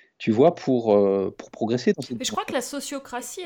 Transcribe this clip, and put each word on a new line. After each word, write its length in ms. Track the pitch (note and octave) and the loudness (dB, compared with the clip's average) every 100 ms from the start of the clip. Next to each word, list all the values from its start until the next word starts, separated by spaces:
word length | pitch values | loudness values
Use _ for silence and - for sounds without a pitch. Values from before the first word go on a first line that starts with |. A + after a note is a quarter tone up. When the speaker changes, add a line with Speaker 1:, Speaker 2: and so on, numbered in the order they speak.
| _ - | _ -8
Speaker 1:
tu 120 | - | -2
vois, 240 | A2 D#3 | 4 4
pour, 400 | E3+ - B2+ A2+ | 4 -2 0 4
euh, 400 | G#2 G2+ G2 F#2+ - | 4 6 2 -2 -6
pour 140 | - | -16
progresser 420 | - - B2+ G#3+ | -8 -2 0 0
dans 80 | G3 | -2
cette 160 | - B2 | -4 -8
Speaker 2:
Mais 60 | |
je 60 | C4 | -6
crois 140 | G#3+ | -6
que 80 | G4+ | -4
Speaker 1:
direction. 240 | C#4 A#3+ C#4+ | -6 -6 -10
Speaker 2:
la 40 | |
sociocratie, 600 | - C#4 C#4 B3 B3 - | -10 -12 -10 -12 -12 -10